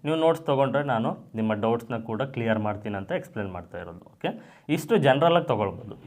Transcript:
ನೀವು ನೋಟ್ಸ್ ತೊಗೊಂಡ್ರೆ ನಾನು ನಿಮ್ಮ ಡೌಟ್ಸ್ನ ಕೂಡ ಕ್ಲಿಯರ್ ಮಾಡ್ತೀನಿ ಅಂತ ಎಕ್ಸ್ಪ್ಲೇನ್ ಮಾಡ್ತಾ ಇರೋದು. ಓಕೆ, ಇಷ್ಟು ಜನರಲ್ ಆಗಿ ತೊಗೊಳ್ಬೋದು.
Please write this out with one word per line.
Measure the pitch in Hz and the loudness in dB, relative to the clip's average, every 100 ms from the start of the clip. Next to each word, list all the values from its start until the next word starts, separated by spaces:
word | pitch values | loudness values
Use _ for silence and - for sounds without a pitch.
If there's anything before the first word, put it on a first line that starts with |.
| 147 | -4
ನೀವು | 160 160 | 2 2
ನೋಟ್ಸ್ | 165 - | 2 0
ತೊಗೊಂಡ್ರೆ | 135 135 139 143 | 2 2 0 0
ನಾನು | 113 127 190 - 113 | 0 0 -4 -8 -4
ನಿಮ್ಮ | 110 104 | -2 0
ಡೌಟ್ಸ್ನ | 110 117 - 117 113 | 0 0 -2 -8 -6
ಕೂಡ | 107 104 120 | -4 -4 -2
ಕ್ಲಿಯರ್ | 113 110 107 | 0 0 0
ಮಾಡ್ತೀನಿ | 101 107 101 | -4 -6 -6
ಅಂತ | 95 180 | -4 -6
ಎಕ್ಸ್ಪ್ಲೇನ್ | - - 98 90 | -6 -8 -8 -8
ಮಾಡ್ತಾ | 82 90 | -12 -12
ಇರೋದು. | 87 87 - | -12 -16 -20
ಓಕೆ, | _ 170 226 - - - 160 | _ -6 -6 -14 -14 -4 -4
ಇಷ್ಟು | - 226 139 | 2 4 6
ಜನರಲ್ | 135 165 170 | 6 6 4
ಆಗಿ | 143 | 4
ತೊಗೊಳ್ಬೋದು. | 110 98 - 101 - | 0 0 -4 -14 -12